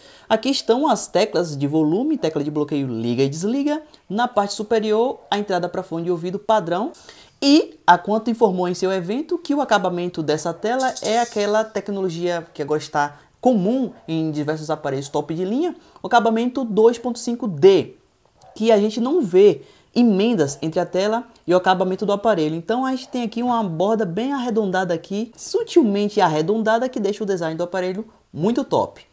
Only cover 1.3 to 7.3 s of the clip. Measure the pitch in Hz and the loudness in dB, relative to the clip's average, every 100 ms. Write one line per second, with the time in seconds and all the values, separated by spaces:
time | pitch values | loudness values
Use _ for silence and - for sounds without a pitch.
1.3 | 170 175 143 143 156 151 190 294 294 160 | 0 -2 -2 0 2 2 2 0 -2 -2
2.3 | 151 147 151 147 147 131 113 117 120 139 | -2 -4 -2 -2 -2 -4 -4 -2 0 0
3.3 | 156 202 269 294 302 302 - - 202 240 | 0 -4 -2 -2 -2 -8 -20 -8 -4 -2
4.3 | 208 202 - 208 226 214 214 247 - - | 0 -2 -4 -2 0 2 0 0 -2 -4
5.3 | 202 208 180 175 190 180 165 170 175 175 | -4 -2 -2 -2 -6 -8 -6 -4 -4 -4
6.3 | 196 - 214 170 175 277 - - - - | -6 0 0 2 -2 -4 -8 -20 -20 -20